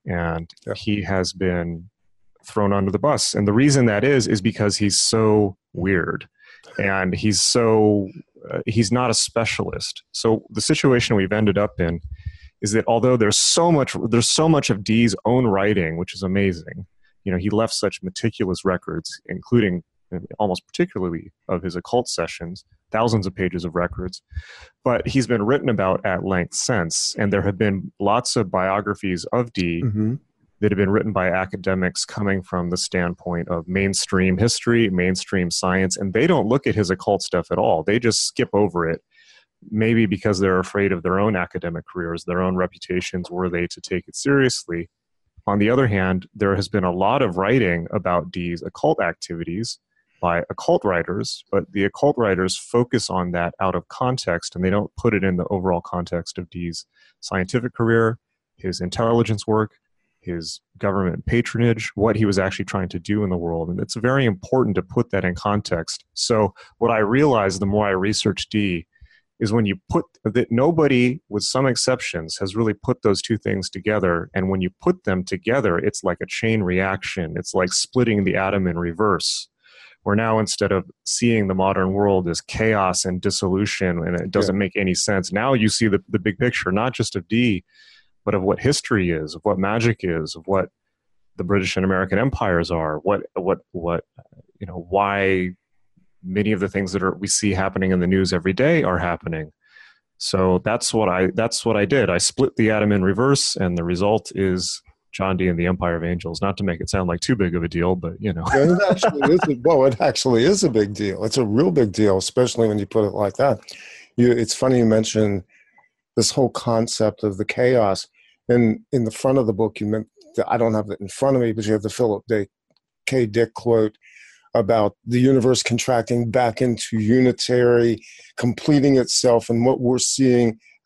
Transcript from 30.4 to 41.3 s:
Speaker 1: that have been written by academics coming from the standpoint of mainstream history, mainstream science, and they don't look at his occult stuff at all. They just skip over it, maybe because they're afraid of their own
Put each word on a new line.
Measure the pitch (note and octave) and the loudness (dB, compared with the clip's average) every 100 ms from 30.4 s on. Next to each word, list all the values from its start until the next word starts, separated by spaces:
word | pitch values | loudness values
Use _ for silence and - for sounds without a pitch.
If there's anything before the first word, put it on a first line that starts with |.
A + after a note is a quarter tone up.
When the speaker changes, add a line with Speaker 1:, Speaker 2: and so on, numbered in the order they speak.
| _ - | _ -2
Speaker 1:
that | G#2 | 0
have | G2 | 2
been | F#2+ | 2
written | G#2 G#2+ | 2 0
by | F#2+ F#2 | -2 0
academics | F2+ F#2 G2 F#2 F#2+ F#2 - | 0 -2 -4 -2 0 0 -2
coming | - - G2+ G2 | -8 -4 -2 -2
from | - F2+ F2 | -2 -4 -4
the | F2+ | -4
standpoint | - F#2 F2 F2 F2+ E2+ E2+ | -4 -2 -2 -4 -6 -6 -4
of | F2 E2 | -6 -4
mainstream | F#2+ G2 F#2+ - F#2+ F#2 F#2 | -2 0 -2 -2 0 2 2
history, | A#2 - - A#2 A2 | 0 0 0 2 2
mainstream | F2+ F2+ F#2 - G2 F2 | 2 0 -2 -2 -2 -2
science, | - F#2 F#2+ F#2 - | -2 0 0 0 -2
and | G2 | -2
they | G2 E3 | 0 2
don't | D#3+ G#2 | 2 2
look | C3+ B2+ | 0 0
at | G#2+ | 0
his | F2+ | 0
occult | F#2 - G2 | 0 0 -2
stuff | - F2+ - | 0 -4 -2
at | F2+ | 0
all. | A#2+ E2 | 2 0
They | D#2+ A2+ | 2 0
just | A2+ - | 2 0
skip | - - G2 | -2 -2 0
over | G2+ G2+ F2 E2 | 2 2 0 -2
it, | D#2+ _ _ _ _ _ _ - | -4 _ _ _ _ _ _ -6
maybe | G#2+ A2 A#2 G#2+ | 0 2 4 2
because | F#2+ G#2+ F#2 | 0 0 2
they're | G2 F#2 | 2 2
afraid | F#2 G2+ G2 | 0 0 0
of | F#2 | 0
their | F2 F#2+ | -2 0
own | G#2 | 0